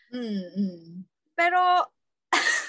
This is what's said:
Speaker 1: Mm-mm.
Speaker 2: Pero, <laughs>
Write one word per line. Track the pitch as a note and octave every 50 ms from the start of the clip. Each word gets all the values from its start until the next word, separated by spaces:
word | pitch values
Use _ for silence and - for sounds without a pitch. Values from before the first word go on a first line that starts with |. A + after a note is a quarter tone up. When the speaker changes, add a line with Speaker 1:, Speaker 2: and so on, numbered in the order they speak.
| _ _
Speaker 1:
Mm-mm. | A#3+ B3 A#3+ A3 G#3 G3 F3+ F3 - G3 G3+ F#3 F3 E3+ E3 E3 E3+ F#3 F#3 - _ _ _ _ _
Speaker 2:
Pero, | - E4+ F4 F4+ F4+ F4+ F4+ F4+ F4+ - - _ _ _ _ _ _ _ _ -
<laughs> | - - - - - -